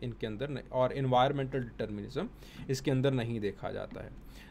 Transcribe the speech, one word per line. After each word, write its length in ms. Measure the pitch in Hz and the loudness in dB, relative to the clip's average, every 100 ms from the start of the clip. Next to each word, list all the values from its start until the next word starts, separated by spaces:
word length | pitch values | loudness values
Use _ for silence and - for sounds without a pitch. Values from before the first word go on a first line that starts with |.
इनके 240 | 123 110 113 | -8 -4 -4
अंदर 240 | 107 139 | -4 -4
न-, 120 | 127 - | -6 -2
और 220 | 127 127 | 2 4
environmental 640 | 139 135 123 131 143 131 135 | 4 6 8 8 4 0 -2
determinism 680 | 117 - 107 104 104 131 202 - - - - | -2 -4 -4 -4 -4 -4 -4 -8 -16 -8 -4
इसके 200 | 131 151 | 0 2
अंदर 220 | 131 139 | 4 4
नहीं 280 | 131 117 117 | 2 0 0
देखा 300 | 101 95 92 | -2 -2 -6
जाता 340 | 101 98 95 | -6 -6 -8
है। 60 | - - - - - | -10 -12 -16 -16 -16